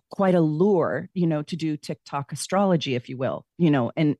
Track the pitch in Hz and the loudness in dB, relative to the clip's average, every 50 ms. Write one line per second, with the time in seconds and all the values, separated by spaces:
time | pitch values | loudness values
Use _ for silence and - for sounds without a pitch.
0 | - _ - - 202 190 180 175 165 156 151 151 185 214 202 175 135 90 82 139 | -10 _ -4 0 2 2 4 4 2 2 2 2 2 2 4 2 0 0 -2 -6
1 | 180 - _ 185 175 165 156 151 151 - - 151 156 156 151 147 - - 156 - | -8 -8 _ -2 0 0 0 -2 -4 -6 -8 -6 -4 -4 -6 -6 -8 -12 -12 -12
2 | _ - - 143 139 - - - - - 185 190 202 196 180 156 - 139 127 123 | _ -10 -8 -8 -8 -8 -10 -10 -6 -2 0 2 2 4 2 2 0 -2 -4 -4
3 | - - 131 123 135 92 71 - - _ _ - 175 160 147 135 120 - - - | -4 -8 -8 -6 -4 -6 -6 -6 -12 _ _ 2 2 4 4 4 2 0 0 0
4 | 160 147 139 | 0 0 0